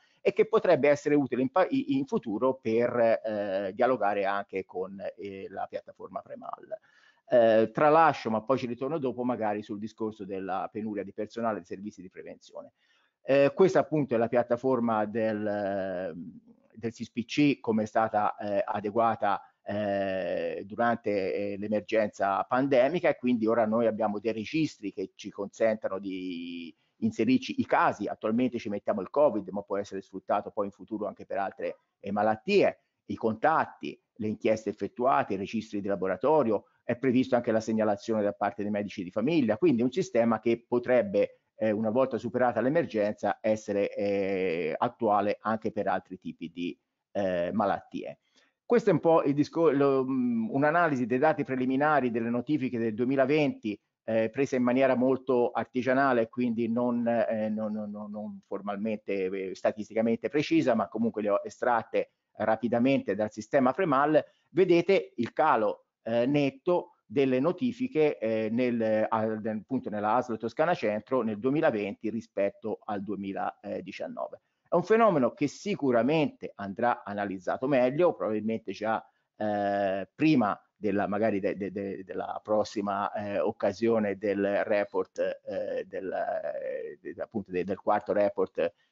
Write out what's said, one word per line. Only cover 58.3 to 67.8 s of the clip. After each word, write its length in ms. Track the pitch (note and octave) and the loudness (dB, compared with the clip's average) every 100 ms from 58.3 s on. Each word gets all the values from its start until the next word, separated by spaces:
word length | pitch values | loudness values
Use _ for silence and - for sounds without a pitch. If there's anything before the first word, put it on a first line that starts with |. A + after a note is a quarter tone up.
| G2 - | -14 -12
formalmente, 800 | G2 G2+ G2+ A2 G#2+ - G2 F#2 | -10 -6 -6 -4 -4 -4 -2 -2
eh, 280 | F#2+ F#2+ | -4 -6
statisticamente 760 | F#2 A2 G#2+ G2+ A2 A2+ A2+ A2 | -4 -2 -2 -4 0 0 0 0
precisa, 460 | D3+ C#3+ D#3+ B2+ A2+ | -2 2 2 4 2
ma 120 | G2 | 0
comunque 340 | A2 A2+ G#2+ | 0 -2 0
le 80 | G#2 | 0
ho 120 | G2+ | 0
estratte 720 | G#2+ - A#2+ A2+ - G2+ - _ _ - | -2 -4 0 0 0 -2 -2 _ _ -4
rapidamente 800 | G#2+ A2 A#2 A#2+ C3 C3 A#2 G2+ | 0 0 0 2 2 2 0 -2
dal 160 | G#2+ | -4
sistema 420 | A2 - C#3+ B2+ | -6 -2 2 2
Premal. 500 | B2+ F3+ C3+ D3 D3+ - _ _ | 2 2 2 4 4 2 _ _
Vedete 640 | D3 F3+ E3+ E3+ F#3+ - - | 2 4 4 4 2 2 -4
il 160 | A2+ | -2
calo, 520 | - D#3 A#2+ G#2 - _ _ | 2 4 4 2 -2 _ _
eh, 240 | A2+ A#2 B2 | -2 0 2
netto 680 | D3 C3+ C3+ F3+ F3 - _ - | 2 2 0 0 0 -2 _ -4
delle 340 | B2+ C3+ B2+ | 0 2 2
notifiche, 800 | D#3 F3+ B2 A#2 | 0 0 -2 -2